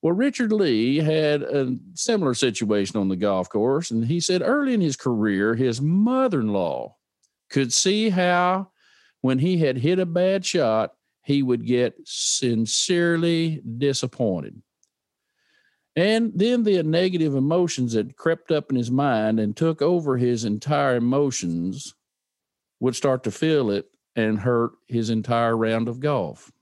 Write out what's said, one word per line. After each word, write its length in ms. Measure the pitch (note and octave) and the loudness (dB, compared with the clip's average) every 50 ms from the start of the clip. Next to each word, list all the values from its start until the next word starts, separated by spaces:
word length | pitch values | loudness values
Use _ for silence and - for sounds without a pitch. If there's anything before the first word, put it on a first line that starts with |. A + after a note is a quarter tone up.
Well, 100 | - D#3+ | 2 0
Richard 400 | F3 F#3+ B3+ C#4+ A#3+ - B3+ G#3+ | 0 2 0 -2 0 -2 -2 0
Lee 460 | G#3+ G#3+ G3 D#3 A#2+ A2 A2+ B2 C#3 D#3 | 2 2 2 2 2 2 2 2 2 2
had 440 | D#3 D3+ D#3 D#3 D#3 D3 D3 D3 | 2 2 2 2 2 2 0 0
a 340 | C#3+ - C#3+ C#3+ C3+ B2+ B2+ B2 - - - | -2 -2 -2 -2 -2 -2 -4 -8 -10 -16 -10
similar 400 | - - - A#3 G#3 F3 C3+ B2 | -8 -2 -2 0 0 0 0 0
situation 680 | - - B2 G#2 - A#2 G#2 G#2+ G#2 G2 F#2+ - A2 | 0 0 -2 -2 -2 -2 0 0 0 0 0 -2 -2
on 80 | G2 F#2+ | 0 0
the 80 | F#2+ | 0
golf 320 | F2+ G#2 G#2 G2 F#2 F2+ - | 0 0 0 0 0 -2 -2
course, 420 | - G#2+ G#2+ B2 C3+ D3+ E3+ - | -2 0 0 2 0 0 -2 -4
and 140 | A#2 A2+ A#2 | -4 -2 -2
he 160 | A#2 D#3+ E3+ | 0 -2 -2
said 220 | D#3+ - F#3 F3+ - | 0 0 0 0 0
early 300 | F3 B3+ D4 C#4+ C4+ B3 | 0 0 0 0 0 0
in 60 | G#3+ | 0
his 160 | F3+ D3+ C3 | 0 0 -2
career, 600 | - - C3 A#2+ A2 G#2+ G#2+ G2+ F#2+ G2+ A2 A#2 | -2 -2 -2 0 0 0 0 2 2 2 0 2
his 240 | A#2+ C3 B2+ A2+ A#2 | 2 0 0 0 0
mother-in-law 1120 | C#3 D3+ E3+ F#3+ G#3 A#3 B3+ C4 C4 B3+ F#3 C#3 A2+ G#2+ G2+ G2 F2+ E2 C2+ B1+ A#1 G#1 _ _ _ _ _ _ _ _ _ _ _ _ | -2 0 2 2 2 2 2 2 0 0 0 0 0 0 0 0 0 -2 -4 -6 -8 -12 _ _ _ _ _ _ _ _ _ _ _ _
could 220 | - C#3 C3+ A#2+ | 0 0 0 0
see 380 | - - - F#3+ G3+ G#3+ A3 A3+ | 0 0 0 2 2 2 0 0
how 600 | F#3 F3+ F3+ F3+ F3+ F3 F3+ F3+ F#3 F#3+ G3 F#3+ _ _ _ _ _ _ _ _ _ _ | 2 2 2 2 2 2 2 2 0 -2 -4 -8 _ _ _ _ _ _ _ _ _ _
when 160 | - B2+ C3 C3 | -2 0 0 2
he 180 | C#3+ F3+ F#3 E3+ | 2 2 2 2
had 200 | D#3+ C#3 B2+ C3 | 2 2 0 0
hit 200 | A#2 D#3 F#3 F#3 | 0 0 2 2
a 80 | F#3 | 0
bad 380 | F3 E3 F3+ F3+ F#3+ F#3+ G3 F#3 | 0 0 0 0 2 0 0 -2
shot, 480 | - - F3 C#3+ A2+ A2 A2 G#2+ - _ _ _ _ _ _ _ | -2 0 0 2 2 2 2 0 -2 _ _ _ _ _ _ _
he 180 | - C#3+ C#3+ | -2 0 0
would 240 | C#3 B2+ B2 A#2 A2+ | 2 0 0 -2 0
get 300 | A2+ B2 B2 B2 A2+ - - - | 0 0 2 2 0 -2 -8 -16
sincerely 1600 | - - - - - - - - B2 A#2 A2 A2+ A2 - - - - F3+ F3 E3+ E3+ E3+ E3 E3+ E3+ E3+ E3 E3 E3 D#3+ D3 - A#2 A2+ A#2 | -12 -8 -6 -4 -4 -2 -2 0 0 0 0 0 0 0 -2 0 0 2 2 2 2 2 2 2 0 0 0 0 -2 -4 -6 -8 -10 -6 -2
disappointed. 840 | C#3 C#3+ C3 - - B2+ - - B2+ G#2+ F#2 E2+ C#2 G#1+ - - _ _ _ _ _ _ _ _ _ _ _ _ _ _ _ _ _ _ _ _ _ _ _ _ _ _ _ | 0 0 0 0 -4 -6 -4 -2 -2 0 0 -2 -6 -10 -14 -18 _ _ _ _ _ _ _ _ _ _ _ _ _ _ _ _ _ _ _ _ _ _ _ _ _ _ _
And 340 | D#3 F3+ G#3 A3 A3+ A#3 A3 | 0 2 2 2 2 0 -2
then 300 | - F3 G3+ A#3 B3 A#3+ | 0 0 2 2 2 2
the 180 | A3+ G#3+ G3 F3+ D#3+ | 2 2 2 2 2
negative 500 | D#3 D#3+ E3+ F#3 F#3+ F#3 E3+ D#3+ D#3 C#3 | 2 2 2 2 2 0 0 0 0 2
emotions 600 | C3+ C3 D3 D#3+ F3+ F3+ E3 - - B2+ A#2+ A2+ | 0 2 2 2 2 2 0 0 -2 -2 0 0
that 220 | A2 G#2 B2 C3+ | -2 -2 -2 -8
crept 360 | _ - E3 E3 - _ - | _ -2 -2 -2 -2 _ -2
up 180 | E3 D3+ - - | -2 -2 0 -2
in 60 | C#3 | -2
his 160 | B2 A#2+ A2+ | -2 -2 0
mind 480 | B2 C3+ C#3+ C#3+ B2 A2 A2 A2 A2 A2 | 0 0 2 2 2 2 2 2 0 0
and 160 | G#2+ G#2 G#2 | 0 -2 -2
took 260 | - D#3+ E3 D#3+ - | 0 0 0 0 0
over 340 | C#3+ D#3+ F3+ F3 D#3+ C#3+ C3 | 0 2 2 0 0 0 0
his 280 | B2 B2+ B2 B2 A2+ A2+ | 2 2 0 0 0 -2
entire 500 | A2 G#2 G#2+ - C#3 D3+ D3 C#3+ C3+ B2+ | -4 -4 -4 -2 -2 0 0 2 2 2
emotions 1000 | A#2+ A#2+ A#2+ C3 C#3+ D3 C#3 B2+ - - F2 E2 E2+ E2+ F#2 F#2+ C#3 - - - _ _ _ _ _ _ _ _ _ _ _ _ _ _ _ _ _ | 2 2 2 2 2 2 0 -2 -4 -6 -4 -4 -4 -4 -4 -6 -8 -12 -16 -20 _ _ _ _ _ _ _ _ _ _ _ _ _ _ _ _ _
would 160 | A#2 B2+ A#2+ | -4 -4 -2
start 300 | - - D#3+ E3 - - | 0 0 0 0 0 -2
to 80 | - | -6
feel 400 | G3 - - D#3+ D#3+ D3 B2+ G#2+ | -4 -2 0 2 2 2 2 0
it 140 | G2+ G2+ - _ _ _ _ _ _ | 0 -2 -4 _ _ _ _ _ _
and 240 | A#2+ A2 A2 A2 G#2 | -2 0 0 0 0
hurt 360 | G2 B2 B2 A#2 A#2 A#2 - _ _ | 0 0 0 0 0 -2 -4 _ _
his 240 | _ B2+ A#2 A2+ A2 | _ -4 -2 -2 0
entire 460 | A#2 A2 G#2 - A#2 A#2 A#2 A#2 A2+ | -2 -2 -2 -2 0 0 2 0 0
round 320 | A2+ A2+ A2 A2+ A2+ A2+ A#2 | 0 0 0 0 0 -2 -4
of 100 | A#2 B2+ | -6 -4
golf. 540 | C3 D3 C#3+ B2+ F#2 D2+ - - - - _ _ | -4 -2 -2 -2 -4 -6 -8 -14 -20 -20 _ _